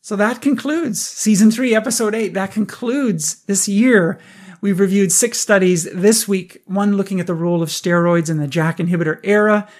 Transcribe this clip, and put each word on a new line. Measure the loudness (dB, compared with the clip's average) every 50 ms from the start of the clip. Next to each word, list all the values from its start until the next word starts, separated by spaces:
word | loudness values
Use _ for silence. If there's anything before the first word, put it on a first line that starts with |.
So | _ -8 -2
that | -2 0 -2 -2 -2
concludes | -2 -2 -2 -2 -2 -4 -4 -2 -4 -4 -6 -6
season | -8 -10 -8 -4 0 2 4 6 6 4
three, | 4 4 0 0 0
episode | 0 0 -2 -2 -2 -2 -2 -2
eight. | -2 -4 -4 -4
That | -4 -6 -4
concludes | -4 -4 -4 -4 -6 -8 -6 -4 -2 0 0 0 -2 -2 -4 -6 -8 _ _
this | -4 -2 -2 -2
year. | 0 2 2 4 6 4 4 4 2 -2 -6 -12 -20 -20 -20 -20 -20 -14 _
We've | -2 -2 2 2
reviewed | 2 2 4 2 2 2
six | 2 0 0 -2 -2 -6
studies | 0 2 2 4 4 2 2 0 -2 -6
this | -6 0 2 2 2 2 0
week, | -2 -2 -4 -4 -8 -20 -20 _
one | -6 -4 -2 0 0 0
looking | 0 -2 -2 -4 -4
at | -4
the | -4 -4
role | -2 -2 0 0 0 -2
of | -4
steroids | -6 -4 -2 0 0 2 2 4 2 2 0 0
in | -2
the | -2 -2
jack | -2 -2 -2 0 0 -2
inhibitor | -2 -2 -2 0 0 0 -2 -4 -4 -2
era. | 2 2 4 4 4 2 0 -2 -6 -20